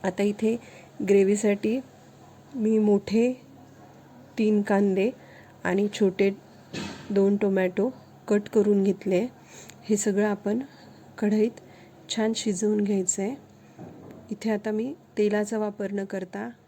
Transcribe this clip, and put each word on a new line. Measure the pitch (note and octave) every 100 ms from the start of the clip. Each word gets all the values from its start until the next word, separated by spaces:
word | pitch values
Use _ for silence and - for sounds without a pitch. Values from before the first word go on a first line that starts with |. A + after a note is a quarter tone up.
आता | F#3+ F3+
इथे | G#3 G#3 A3 A#3 - - - - F#3+
ग्रेव्हीसाठी | G3 G3 G3+ G#3+ G3+ G#3+ B3 - - - - - - - C4+
मी | G#3+ A3
मोठे | G#3 G3+ G3+ G#3+ A#3+ B3+ - - - - - - - - - -
तीन | G#3+ G#3
कांदे | G3+ G3+ G3+ F#3+ G#3+ - - - - -
आणि | F3+ F#3 G#3
छोटे | - G3 F#3 G3 G3 - - - - - - -
दोन | G3 G3 G3+
टोमॅटो | G#3 F#3+ F#3 F3+ A#3 - - - -
कट | G#3 G#3
करून | A3 G#3 G3+
घेतले. | G3 F#3 G3 F3+ B3 - - - - -
हे | - G#3
सगळं | G#3+ G3 G#3
आपण | G3+ G3+ A3+ C#4 - - - - -
कढईत | G#3 G#3+ A3+ - - - - - - -
छान | A3 A3+
शिजवून | A3+ F3+ G#3+ G#3+
घ्यायचं | G3+ G3 F#3 -
आहे. | G3 C4+ - - - - - - - - -
इथे | G#3+ A3
आता | G#3+ G#3+
मी | G#3+ B3 D#4 - -
तेलाचा | G#3 G#3 G#3 A3
वापर | G#3+ G#3 G3
न | G3+ G3
करता | G3 F#3 G3+ A#3 A#3+